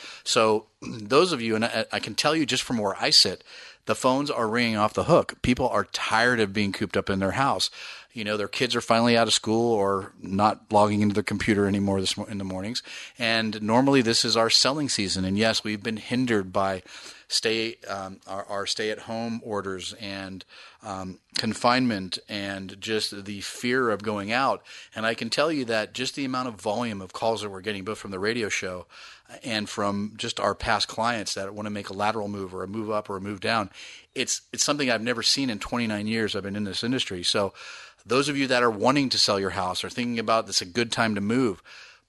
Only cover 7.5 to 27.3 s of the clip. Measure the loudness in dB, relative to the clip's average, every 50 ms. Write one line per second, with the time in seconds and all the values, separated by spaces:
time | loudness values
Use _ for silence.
7.5 | 0 0 -2 -4 -6 -10 -16 -16 -16 -18 -18 _ -10 -8 -4 -2 -2 -2 -2 -4
8.5 | -2 -2 0 0 0 0 2 4 4 6 6 6 6 6 4 4 2 0 2 2
9.5 | 2 2 4 4 4 4 4 2 2 0 -2 -6 -14 -14 -8 -2 2 4 4 4
10.5 | 2 0 -2 4 6 6 6 6 4 4 2 2 2 0 -2 -2 -2 -2 2 2
11.5 | 4 4 4 4 2 2 2 2 0 0 0 -2 -4 -6 -8 -8 -8 -8 -6 -6
12.5 | -6 -6 -6 -6 -6 -8 -8 -10 -14 -14 -14 -14 -8 -2 0 2 2 2 0 0
13.5 | -2 -2 2 4 4 6 6 6 6 6 6 6 4 2 2 2 4 4 4 4
14.5 | 6 4 4 4 2 0 -2 -2 0 0 0 0 0 0 0 0 2 4 4 4
15.5 | 2 2 -2 -4 -4 -4 -4 -6 -6 -6 -4 -2 0 0 2 2 2 2 2 0
16.5 | 0 0 0 0 -2 -4 -8 -14 -18 -18 -18 -18 -20 -16 -8 -4 -4 0 0 0
17.5 | 0 0 -2 -4 -6 _ -10 -8 -8 -8 -8 -10 -12 -14 -14 -10 -10 -10 -8 -6
18.5 | -6 -6 -4 -4 -4 -2 -2 -4 -4 -6 -8 -8 -6 -6 -4 -4 -6 -6 -6 -4
19.5 | -4 -4 -4 -4 -6 -8 -8 -10 -12 -10 -10 -10 -8 -8 -10 -10 -12 -14 -16 _
20.5 | -20 -20 -20 -20 -20 -16 -12 -10 -8 -8 -8 -10 -12 -14 _ _ -4 -4 -2 -2
21.5 | -2 2 4 4 4 4 4 2 0 -2 -4 -6 -8 -10 -8 -8 -8 -6 -6 -6
22.5 | -6 -8 -8 -12 -12 -10 -6 -2 -2 -2 -2 -4 -8 -8 -10 -10 -10 -10 -10 -10
23.5 | -10 -6 -2 0 0 2 2 2 0 0 -2 -4 -4 -2 -2 0 0 2 2 2
24.5 | 0 -2 -4 -16 -20 -20 -18 -14 -8 -2 -2 -2 -2 -2 -4 -2 0 2 2 2
25.5 | 2 0 0 0 0 0 0 -2 -4 -6 -6 -6 -4 -4 -4 -4 -2 -4 -4 -6
26.5 | -8 -6 -4 -2 -2 -2 -2 -4 -4 -8 -10 -10 -6 -2 0 0